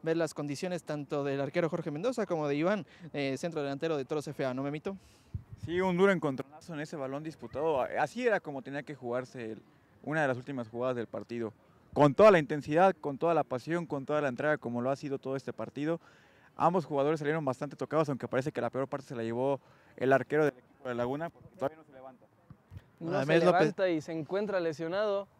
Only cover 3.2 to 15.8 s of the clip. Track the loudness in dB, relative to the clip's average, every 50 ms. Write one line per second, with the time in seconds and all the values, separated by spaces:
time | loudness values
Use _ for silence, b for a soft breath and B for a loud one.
3.2 | -2 -2 -2 -4 -4 -6 -4 -4 -4 -4 -4 -4 -2 -2 -2 -2 -2 -2 -4 -4
4.2 | -4 -6 -6 -4 -2 -2 -2 -2 -4 -4 -6 -6 -6 -8 -8 -8 B B B B
5.2 | B B B -12 -12 -12 -18 -16 -10 -4 -2 0 2 2 4 6 6 6 4 4
6.2 | 0 -2 -2 -4 -8 -10 -12 -20 -16 -12 -8 -8 -8 -8 -6 -8 -6 -6 -6 -8
7.2 | -8 -10 -12 -12 -16 -10 -6 -2 0 2 2 2 2 0 0 -2 -2 -2 -2 -2
8.2 | 0 2 2 0 _ -4 -10 -10 -10 -8 -10 -10 -8 -10 -14 -10 -6 -4 -4 -4
9.2 | -4 -6 -12 -10 -10 -10 -10 -12 -14 -20 b b b b b b -8 -4 0 0
10.2 | 2 2 0 -2 -4 -8 -6 -6 -8 -8 -6 -4 -2 -2 -2 -2 -4 -6 -8 -10
11.2 | -10 _ -6 -6 -6 -6 -8 b b b b b b b 4 6 6 6 8 10
12.2 | 10 10 10 10 4 2 -4 -6 -4 0 4 6 6 6 4 2 -4 -6 -4 0
13.2 | 0 2 2 2 0 0 -4 -6 -4 -4 -4 -4 -4 -4 -6 -6 -4 -2 -2 0
14.2 | 0 0 -2 0 0 0 0 0 -2 -4 -4 -2 0 -2 -2 -2 -4 -6 -6 -6
15.2 | -4 -4 -6 -4 -6 -8 -8 -8 -10 -10 -6 -4